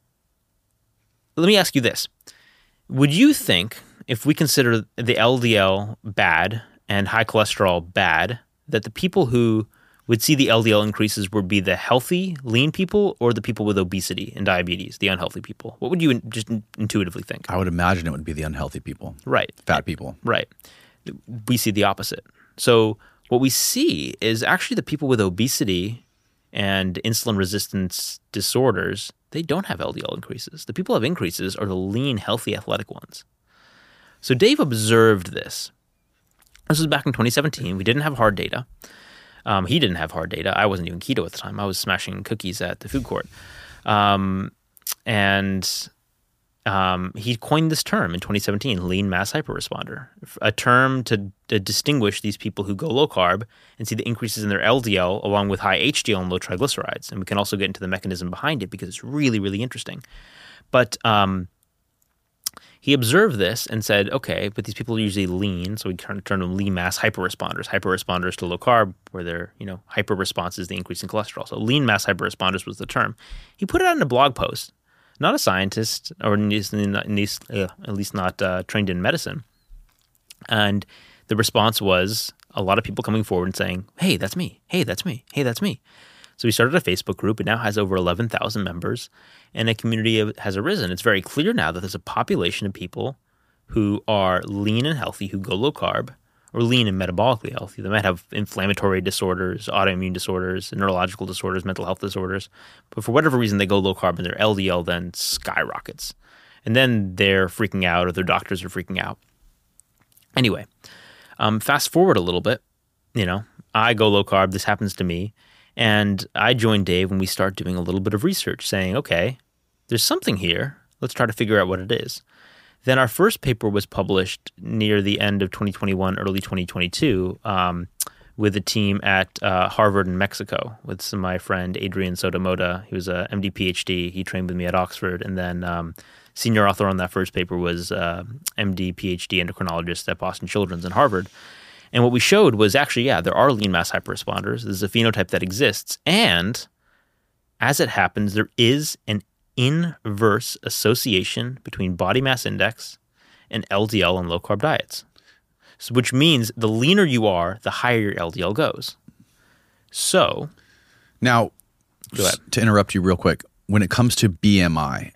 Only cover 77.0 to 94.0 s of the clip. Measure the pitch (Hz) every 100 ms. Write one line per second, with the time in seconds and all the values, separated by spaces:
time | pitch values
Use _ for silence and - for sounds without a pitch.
77 | - 104 101 - - 107 95 - 196 101
78 | 101 98 92 - 95 92 92 110 98 87
79 | 101 160 - 98 - _ _ - - _
80 | _ _ _ - - 110 104 101 - -
81 | - _ - 110 110 117 110 117 101 90
82 | 95 113 - - _ - 95 101 107 98
83 | 120 110 104 92 90 92 95 92 101 -
84 | 185 - 98 180 151 - _ 180 117 95
85 | 180 127 - - 131 117 202 120 _ -
86 | - - - - 117 110 120 156 - 90
87 | - 95 95 113 92 113 107 104 98 95
88 | 90 87 117 - - 113 92 87 - 123
89 | - _ - - _ - 113 110 113 113
90 | 110 110 107 - 107 95 127 202 95 90
91 | 120 98 - - 175 233 80 87 95 95
92 | - - 120 190 87 - 101 95 92 -
93 | 113 139 _ _ _ _ - 117 101 101